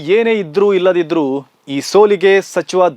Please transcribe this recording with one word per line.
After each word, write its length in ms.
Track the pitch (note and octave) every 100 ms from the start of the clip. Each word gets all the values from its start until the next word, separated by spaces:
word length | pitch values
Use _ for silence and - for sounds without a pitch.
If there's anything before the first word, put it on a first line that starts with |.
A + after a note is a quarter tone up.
| D3+ G#3
ಏನೇ 180 | A3+ A3
ಇದ್ರೂ 260 | E3+ D3 G3+ F#3+
ಇಲ್ಲದಿದ್ರೂ 460 | F#3 F3 D#3+ E3 C#3+ C#3 - _ -
ಈ 40 | C#3 -
ಸೋಲಿಗೆ 420 | F#3+ G#3 G3+ F#3+ G3 F3+
ಸಚಿವ 380 | F3+ D#3+ F#3 F3+